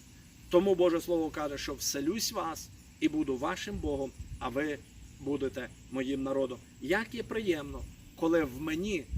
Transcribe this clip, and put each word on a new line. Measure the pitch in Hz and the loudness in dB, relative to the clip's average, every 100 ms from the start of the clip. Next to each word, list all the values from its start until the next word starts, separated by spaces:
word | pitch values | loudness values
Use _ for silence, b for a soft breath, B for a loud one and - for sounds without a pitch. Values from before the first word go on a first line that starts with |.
| - B B - - | -20 B B -20 4
Тому | 175 196 180 | 6 6 6
Боже | 175 165 | 6 4
Слово | 170 170 156 | 2 0 0
каже, | 156 147 139 | -2 -4 -4
що | - | -6
"вселюсь | 135 - 143 143 220 - | -4 -2 0 0 0 -2
вас | 220 165 151 - - - - | -2 -4 -6 -12 -18 -20 -2
і | 156 | 0
буду | - 135 127 | 2 0 0
вашим | 151 185 208 196 | -2 -2 -4 -4
Богом, | 156 139 135 - - - | -2 -2 -4 -6 -12 -6
а | 127 | -4
ви | 123 151 143 - - - - | -2 -2 -4 -10 -20 -20 -8
будете | 135 143 135 127 123 - - | -4 0 -2 -4 -8 -12 -8
моїм | 131 131 139 | -4 -2 -2
народом". | 135 135 131 127 B B | 0 0 0 -4 B B
Як | 131 202 226 240 | 0 0 0 -6
є | |
приємно, | 214 226 214 170 - - - - - - | -4 0 0 0 -2 -8 -10 -12 -18 0
коли | 165 165 | 4 6
в | 139 123 | 4 -2
мені | 156 156 208 180 123 | -2 -2 0 -2 -2